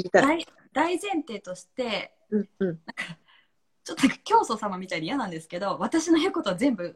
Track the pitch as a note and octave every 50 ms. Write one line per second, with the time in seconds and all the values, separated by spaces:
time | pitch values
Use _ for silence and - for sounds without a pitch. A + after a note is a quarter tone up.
0 | - - - F#3 C#4 C#4 D#4+ E4+ - - - _ _ _ - C4+ D#4+ E4+ F#4 D#4+
1 | G4+ G4+ G4 D#4+ - - A3 G3 - F#3 F3+ - - _ _ - B3 A#3 G#3 -
2 | - - _ _ _ - G#3+ G#3 F#3+ - _ - G3 F3+ E3 D#3+ _ - - -
3 | - - E3 - _ _ _ _ _ _ _ _ _ _ _ _ - - E4+ -
4 | C4+ C4 - - - - A4 A4+ - - A3+ G#3 G#3+ G3+ F#3 F#3 F#3+ F3+ F3+ E3
5 | D#3 F3+ C4+ C#4 A3+ F#3+ E3 D#3+ - - E3+ F3+ G3 G3 F3 D#3 F#3+ A#3+ - D#4+
6 | D#4 F4+ E4 D#4 D#4 F#4+ F#4+ E4+ - G3 F#3 E3+ B3 C#4+ A#3 F#3 F3 E3 -